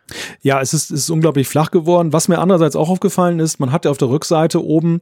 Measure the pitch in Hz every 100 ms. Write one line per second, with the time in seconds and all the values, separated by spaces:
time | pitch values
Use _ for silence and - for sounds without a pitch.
0 | - - - - 139 135 135 156 - 147
1 | 147 160 160 143 127 147 160 180 160 175
2 | 165 156 - 170 175 180 160 - 156 185
3 | 190 - 175 170 160 - 135 160 156 143
4 | 131 147 - 160 160 170 - 156 165 170